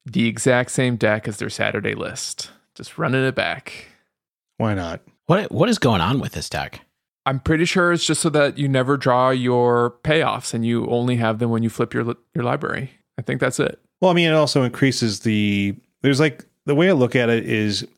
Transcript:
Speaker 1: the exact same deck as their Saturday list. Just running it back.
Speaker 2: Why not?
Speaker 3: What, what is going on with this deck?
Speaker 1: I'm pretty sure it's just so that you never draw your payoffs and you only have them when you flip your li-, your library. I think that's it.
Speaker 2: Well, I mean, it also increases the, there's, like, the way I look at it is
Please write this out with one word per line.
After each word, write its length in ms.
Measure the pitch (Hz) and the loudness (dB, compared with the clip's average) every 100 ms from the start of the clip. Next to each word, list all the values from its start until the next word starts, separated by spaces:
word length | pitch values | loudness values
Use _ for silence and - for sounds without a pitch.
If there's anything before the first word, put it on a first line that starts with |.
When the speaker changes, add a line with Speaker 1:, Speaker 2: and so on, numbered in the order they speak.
| - | -6
Speaker 1:
the 200 | 107 117 | -2 0
exact 440 | 113 135 123 123 | 0 2 2 2
same 260 | - 127 117 | -2 0 0
deck 320 | 110 107 110 | 0 0 -4
as 80 | 104 | -8
their 140 | 107 | -8
Saturday 440 | - 104 107 104 | -4 -2 -2 -4
list. 560 | 104 - - - - - - _ | -6 -8 -8 -10 -12 -14 -20 _
Just 220 | - 123 - | -20 -16 -6
running 280 | 160 131 | -2 0
it 100 | 131 | 0
back. 520 | 127 85 85 - - - _ _ _ _ _ _ - | -2 -4 -4 -12 -18 -20 _ _ _ _ _ _ -4
Speaker 2:
Why 180 | 113 | -2
not? 260 | 101 85 80 - _ - | -2 -4 -8 -14 _ 0
Speaker 3:
What, 260 | 180 202 | 0 0
what 160 | - 233 | 0 0
is 100 | 220 | 2
going 220 | 131 104 | 2 2
on 200 | 82 131 | 2 -2
with 120 | - | -4
this 160 | 82 - | -8 -8
deck? 320 | 78 69 - - _ _ _ - | -8 -8 -12 -20 _ _ _ -6
Speaker 1:
I'm 120 | 135 | -4
pretty 260 | - 160 | 0 0
sure 280 | 170 190 175 | 2 2 2
it's 120 | 170 | 2
just 180 | - 156 | 0 0
so 80 | 165 | 0
that 280 | 147 143 127 | 2 2 0
you 100 | 139 | 0
never 280 | 135 127 143 | 0 2 0
draw 340 | 135 123 131 | 2 4 4
your 680 | 131 123 123 123 120 120 - | 2 2 2 4 2 0 -2
payoffs 520 | - 156 135 104 - | 0 0 2 -2 -4
and 100 | 117 | -4
you 220 | 113 117 110 | 0 0 0
only 300 | 120 123 123 | 0 0 0
have 220 | 113 110 | 0 0
them 120 | 120 | 0
when 120 | 113 | 0
you 80 | 113 | -2
flip 240 | - 117 | -2 -2
your 100 | 123 | -2
li-, 100 | 117 - _ | -4 -6 _
your 100 | - | -6
library. 480 | 120 143 - - 131 _ _ - | -4 -4 -4 -6 -8 _ _ -12
I 40 | |
think 180 | - 131 | -6 -2
that's 200 | 135 131 | -2 -2
it. 180 | 143 - _ _ | -4 -6 _ _
Speaker 2:
Well, 100 | 185 | 2
I 40 | |
mean, 140 | 175 170 | 4 4
it 60 | |
also 280 | 156 147 147 | 4 4 2
increases 580 | 123 120 135 127 117 98 | 0 2 0 2 -2 -2
the, 560 | 113 107 104 101 101 98 _ _ | 0 0 2 0 -2 -4 _ _
there's, 180 | 135 135 | 0 2
like, 260 | 156 151 - _ - | 2 0 -14 _ -2
the 80 | |
way 140 | 147 180 | 2 4
I 40 | |
look 220 | 165 123 | 4 2
at 140 | 131 117 | 2 2
it 160 | 117 | 0
is 420 | 107 113 107 101 - | 0 0 0 -2 -6